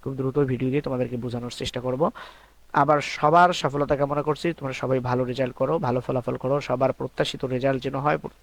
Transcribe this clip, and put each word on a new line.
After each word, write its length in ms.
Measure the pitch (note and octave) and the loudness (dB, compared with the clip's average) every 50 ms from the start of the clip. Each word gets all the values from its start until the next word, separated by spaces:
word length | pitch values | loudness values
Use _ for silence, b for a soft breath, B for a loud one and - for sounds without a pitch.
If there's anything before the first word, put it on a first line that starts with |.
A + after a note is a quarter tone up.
| - | -8
খুব 100 | C3 C3+ C3 | -8 -6 -4
দ্রুত 180 | C3+ C3+ B2 D3 C#3+ C3 | -4 -2 2 2 2 2
ভিডিও 180 | B2+ A#2 C3 C3 B2+ | 2 0 0 0 0
দিয়ে 100 | D3 D3 | 0 -2
তোমাদেরকে 300 | - C3+ B2 B2+ A#2 B2 A#2+ A#2 | -2 -2 -2 -2 -2 -2 -6 -6
বোঝানোর 300 | B2 A#2 A#2+ A#2+ A#2+ - - | -4 -6 -6 -6 -8 -8 -6
চেষ্টা 200 | C3+ B2+ - B2 A#2+ | -8 -6 -6 -4 -4
করব। 180 | B2+ B2+ C3 D#3 - - B B B B B B B B B B - - D3+ C#3+ | -2 -2 0 0 -2 -2 B B B B B B B B B B -2 2 2 4
আবার 160 | C#3 D3+ D3 C3+ - - | 4 4 2 2 -2 -6
সবার 340 | - - D3+ D#3 E3+ F3 F3+ F3+ - - | 0 2 6 8 8 6 6 4 2 -2
সফলতা 320 | D3 C3 D3 C#3+ C3+ D3+ C3 | -2 0 0 2 2 2 0
কামনা 220 | C#3+ C#3 C#3+ D3 C#3+ D3+ | 2 0 0 -2 0 0
করছি, 200 | D3+ - - E3+ E3 - | -2 0 0 -4 -4 -2
তোমরা 160 | C#3 C3+ B2+ - - | -6 -8 -6 -4 -2
সবাই 160 | B2+ C3 C3 B2+ B2 | 0 0 0 2 0
ভালো 140 | B2 B2 B2+ B2 | 0 0 0 0
রেজাল্ট 240 | B2+ B2 C3+ B2 B2 - | 0 -2 -2 -2 0 -2
করো, 140 | C3+ C3 D#3 E3 G3+ | 0 0 0 0 0
ভালো 120 | B2+ A#2+ B2+ B2 | 0 0 0 0
ফলাফল 300 | - C3+ B2+ A#2+ - B2+ B2+ - | 0 -2 -2 0 -2 -4 -2 0
করো, 140 | C3 C#3 C#3+ C3+ - | 0 0 0 0 -2
সবার 220 | B2+ B2+ C3 C3 B2+ _ | 0 2 2 0 0 _
প্রত্যাশিত 440 | C3+ C3 _ - D3+ - - C#3+ - B2+ B2+ | -6 -8 _ -2 -2 -2 -2 -6 -4 -2 -2
রেজাল্ট 240 | B2+ B2 C3+ C3+ C3 B2+ | 0 0 0 0 0 -2
যেন 100 | C#3 C3+ C3+ C3+ | -4 -4 0 0
হয় 140 | D3 D#3+ D3+ - - - _ | 0 0 0 -2 -8 -14 _